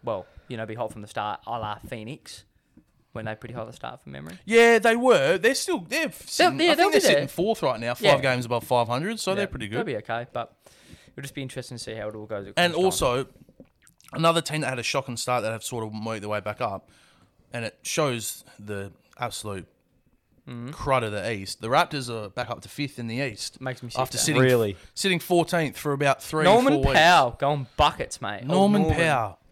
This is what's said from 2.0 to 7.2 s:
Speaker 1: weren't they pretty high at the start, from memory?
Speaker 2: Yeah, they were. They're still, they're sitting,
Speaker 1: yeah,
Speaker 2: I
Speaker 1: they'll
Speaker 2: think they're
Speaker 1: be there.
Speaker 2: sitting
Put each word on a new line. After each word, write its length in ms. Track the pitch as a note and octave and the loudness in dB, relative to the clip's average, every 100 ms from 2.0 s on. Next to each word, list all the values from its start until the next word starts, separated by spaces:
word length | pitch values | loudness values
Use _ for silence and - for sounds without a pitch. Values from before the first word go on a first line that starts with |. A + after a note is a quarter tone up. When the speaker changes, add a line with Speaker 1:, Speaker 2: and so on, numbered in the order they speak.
| A2 D3 - - _ _ _ _ _ _ _ A2+ | -12 -14 -16 -20 _ _ _ _ _ _ _ -12
Speaker 1:
weren't 100 | A2 | -10
they 80 | G#2+ | -10
pretty 200 | A2 A#2+ | -12 -12
high 60 | |
at 60 | A2 | -12
the 60 | |
start, 300 | A#2 A#2+ B2 | -12 -14 -14
from 80 | - | -16
memory? 260 | C3+ D#3 F3+ - | -14 -14 -16 2
Speaker 2:
Yeah, 320 | A3+ A#3 A#3 | 6 8 8
they 180 | A3+ A3+ | 4 4
were. 420 | B3+ G3+ C3+ F#3+ | 4 4 4 4
They're 160 | G#3+ C4 | 2 0
still, 240 | - D#4+ | -2 -4
they're 320 | E3+ C#4+ D4+ | -2 -4 -4
sitting, 480 | - - - F4 C4+ | -6 -12 2 2 4
Speaker 1:
yeah, 140 | E4+ | 2
Speaker 2:
I 20 | D4+ | 4
Speaker 1:
they'll 160 | F#4 | 4
Speaker 2:
think 0 | |
they're 80 | - | 4
Speaker 1:
be 20 | |
there. 100 | E4 | 4
Speaker 2:
sitting 140 | - | 2